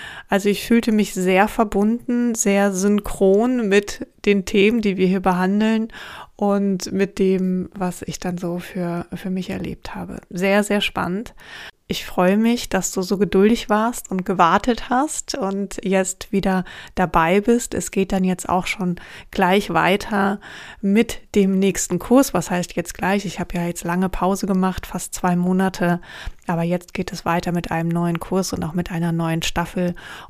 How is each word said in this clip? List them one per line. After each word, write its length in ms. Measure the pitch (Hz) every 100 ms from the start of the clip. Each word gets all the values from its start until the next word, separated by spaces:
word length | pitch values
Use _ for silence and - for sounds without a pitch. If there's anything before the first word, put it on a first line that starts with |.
| - - -
Also 200 | 196 202
ich 160 | 196 -
fühlte 260 | 233 226
mich 220 | 214 202
sehr 340 | 190 185 185 208
verbunden, 880 | - 214 196 208 233 - 240 240 226
sehr 360 | 202 202 202
synchron 920 | 185 202 208 - - 190 196 247 254 208
mit 400 | 202 202 - - _ -
den 200 | 202 185
Themen, 360 | 208 202 233
die 160 | 208 190
wir 100 | 185
hier 140 | 190
behandeln 680 | 190 180 185 202 220 220 220 - - - - -
und 560 | 208 202 202 185 -
mit 280 | 190 196 196
dem, 500 | 190 190 185 185 180 -
was 280 | 180 175
ich 160 | - -
dann 180 | 180 175
so 220 | 170 175
für, 460 | - 185 175 170 -
für 160 | 185 190
mich 200 | 185 180
erlebt 460 | 190 - - - 196
habe. 260 | 180 - -
Sehr, 340 | 175 190 202
sehr 180 | 202 202
spannend. 520 | - - 180 190 247 - - - - - -
Ich 140 | - -
freue 320 | - 185 202
mich, 320 | 226 240 -
dass 220 | 190 -
du 100 | -
so 160 | 185 190
geduldig 500 | 196 190 208 233 -
warst 440 | 214 226 240 -
und 120 | 190
gewartet 680 | 180 185 170 196 - 226 -
hast 420 | 247 302 - -
und 500 | - 196 196 196 -
jetzt 480 | 190 190 185 - -
wieder 320 | 196 190 185 180 - -
dabei 480 | - 180 170 165 196
bist. 320 | 208 240 -
Es 160 | - -
geht 220 | 196 190
dann 120 | 190
jetzt 240 | 185 180 -
auch 200 | 185 180
schon 300 | - 180 175 - - -
gleich 420 | - 180 196 196
weiter 680 | 165 160 196 - 202 196 202 - - - -
mit 380 | 196 208 226 - -
dem 240 | 208 190 190
nächsten 400 | 196 185 - 180
Kurs. 340 | - 254 269 180
Was 160 | -
heißt 240 | 180 175 -
jetzt 180 | 170
gleich? 320 | - 180 202 185
Ich 140 | -
habe 180 | 175 175
ja 80 | 170
jetzt 180 | 170 170
lange 220 | 180 190
Pause 380 | - 180 196 185
gemacht, 400 | 185 185 185 -
fast 300 | 175 - -
zwei 200 | 180 175
Monate. 640 | 180 185 190 190 175 175 - - - - -
Aber 160 | 170
jetzt 320 | 170 180 -
geht 180 | - 180
es 140 | 180 -
weiter 260 | 170 175
mit 200 | 175 -
einem 180 | 165 170
neuen 300 | 170 175 170
Kurs 340 | - 185 185
und 100 | 175
auch 100 | 170
mit 180 | 175 175
einer 200 | 165 170
neuen 300 | 165 165 165
Staffel. 540 | - - 170 - 175 175 - -